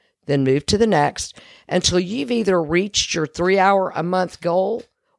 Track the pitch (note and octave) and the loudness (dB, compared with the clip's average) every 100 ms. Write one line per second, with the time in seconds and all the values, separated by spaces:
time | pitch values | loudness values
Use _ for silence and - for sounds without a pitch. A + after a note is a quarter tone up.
0 | _ _ - C#3+ C3 C#3 - G3+ A3 E3+ | _ _ -2 0 2 0 2 2 4 4
1 | D3 - - - - - - F#3 - F3+ | 2 -2 -12 -14 -20 -20 -4 -2 2 0
2 | F3+ A#3 C4 A#3+ G3 F#3 D3+ E3+ G3+ - | 0 -4 -4 -2 2 0 2 0 0 -4
3 | - F3 D#3 - F3 F#3+ F#3+ G3 F#3 - | -4 -4 -4 -2 0 2 4 2 0 -4
4 | E3+ F#3 F3+ - F3 F3 F#3+ A#3 - _ | -2 -2 -4 -4 -2 0 0 -4 -8 _
5 | _ | _